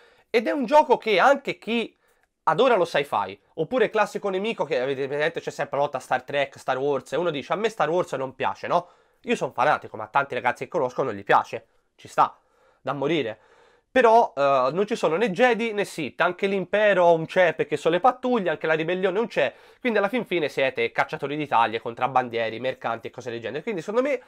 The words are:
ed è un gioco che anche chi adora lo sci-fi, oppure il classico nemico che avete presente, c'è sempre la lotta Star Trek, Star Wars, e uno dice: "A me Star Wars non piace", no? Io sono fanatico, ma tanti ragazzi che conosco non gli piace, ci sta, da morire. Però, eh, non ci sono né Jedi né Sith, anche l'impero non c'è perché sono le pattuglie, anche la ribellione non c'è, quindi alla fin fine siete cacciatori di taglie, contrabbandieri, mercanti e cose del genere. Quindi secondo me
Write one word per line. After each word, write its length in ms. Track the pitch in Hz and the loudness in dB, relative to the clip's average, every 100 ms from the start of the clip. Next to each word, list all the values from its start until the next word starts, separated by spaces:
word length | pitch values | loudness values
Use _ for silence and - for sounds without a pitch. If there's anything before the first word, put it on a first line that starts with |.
| _ _ _ | _ _ _
ed 180 | 233 269 | -2 0
è 20 | |
un 140 | 311 | -2
gioco 320 | 220 302 285 233 | 4 4 6 2
che 240 | 220 185 | 2 4
anche 380 | 254 - - 160 | 4 2 -2 -8
chi 380 | - 233 208 _ _ _ _ _ | -4 -4 -4 _ _ _ _ _
adora 300 | - 156 254 | -2 2 4
lo 100 | 220 | 4
sci-fi, 560 | 170 151 139 107 95 98 _ | 2 0 -2 -4 -4 -10 _
oppure 300 | - 160 254 | -8 -4 0
il 60 | 196 | 0
classico 380 | 214 208 202 202 | 2 -2 -2 -4
nemico 340 | 185 214 220 | -4 -4 -6
che 160 | 151 143 | -4 -2
avete 260 | 131 135 139 | -2 -4 -4
presente, 340 | 143 156 160 | -2 -4 -4
c'è 100 | 151 | -8
sempre 260 | - 143 139 | -8 -4 -2
la 80 | |
lotta 160 | 143 127 | -2 -4
Star 220 | - 131 | -4 -4
Trek, 360 | - 139 135 - | -2 -4 -4 -6
Star 200 | - 131 | -6 -2
Wars, 340 | 143 139 - | -2 -2 -2
e 40 | 139 | -2
uno 140 | 175 | -2
dice: 220 | 143 - | -4 -4
"A 40 | 165 | -2
me 120 | 220 | -2
Star 200 | 214 151 | -2 0
Wars 240 | 175 170 | 0 -2
non 200 | 135 131 | -6 -8
piace", 320 | - 113 101 113 | -4 -4 -4 -2
no? 220 | 165 - _ _ _ | -2 -2 _ _ _
Io 140 | - 233 | -4 -4
sono 160 | 143 | -2
fanatico, 440 | 120 139 127 110 107 | 0 2 2 -2 -12
ma 120 | 107 | -2
tanti 260 | 139 135 | -2 0
ragazzi 300 | 123 120 - | -2 -2 -2
che 60 | 127 | -4
conosco 340 | 175 127 - | -2 -2 -2
non 100 | 135 | -4
gli 80 | 101 | -4
piace, 440 | - 139 - 117 - _ _ | 2 2 2 -8 -14 _ _
ci 140 | _ - | _ -6
sta, 280 | - 139 - _ _ _ _ | 0 0 0 _ _ _ _
da 120 | 127 | -8
morire. 460 | 143 139 165 113 104 _ _ _ _ _ 262 | -4 -2 -2 -4 -8 _ _ _ _ _ 4
Però, 380 | 233 226 226 - | 6 6 4 2
eh, 320 | 139 135 127 | 2 4 2
non 140 | 165 208 | 0 -2
ci 80 | |
sono 220 | 233 170 165 | -2 0 0
né 140 | 226 | 0
Jedi 420 | 175 247 220 233 | 2 2 2 -2
né 140 | 208 180 | -4 -6
Sith, 340 | - 131 - | -6 -8 -2
anche 260 | 170 175 196 | -2 0 -2
l'impero 720 | 196 175 202 214 190 170 165 | -2 -2 2 4 6 6 4
non 80 | |
c'è 300 | 160 185 175 | 2 2 2
perché 240 | 156 151 151 | 2 -2 0
sono 160 | 165 | 0
le 60 | 175 | 4
pattuglie, 500 | 247 254 254 240 170 | 2 2 0 0 0
anche 160 | 151 160 | -2 0
la 80 | |
ribellione 420 | 160 160 185 190 180 | 0 0 -2 0 -2
non 100 | 233 | -2
c'è, 280 | - 131 - - _ | 0 -2 -2 -18 _
quindi 160 | 254 208 | -2 0
alla 140 | 196 | 0
fin 160 | 254 196 | -2 -2
fine 240 | 175 143 | -2 -2
siete 420 | - 131 127 117 | 0 -2 0 -2
cacciatori 420 | - 139 160 139 | 0 -2 -4 -6
di 120 | 151 147 | -6 0
taglie, 340 | 117 113 110 | 2 2 0
contrabbandieri, 800 | 120 117 127 127 123 113 110 113 | -8 -4 -2 0 -2 -4 -4 -4
mercanti 460 | 127 127 123 113 117 | -6 -6 -6 -6 -10
e 40 | |
cose 200 | - 120 | -12 -10
del 100 | 117 | -8
genere. 220 | 113 135 | -8 -8
Quindi 180 | 233 190 | -8 -8
secondo 260 | 156 226 269 | -4 -2 -2
me 140 | 254 | -4